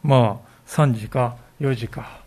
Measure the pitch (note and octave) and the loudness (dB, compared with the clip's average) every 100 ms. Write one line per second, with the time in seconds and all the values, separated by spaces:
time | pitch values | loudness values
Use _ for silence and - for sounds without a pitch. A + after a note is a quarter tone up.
0 | D3 C3+ A2+ G#2 - _ - - D3 A2 | 4 4 4 0 -14 _ -8 0 2 2
1 | A2 C3 A#2+ A#2+ - _ C#3 B2 A2+ - | -4 -2 -2 -4 -20 _ -4 -4 -6 -10
2 | - - | -16 -20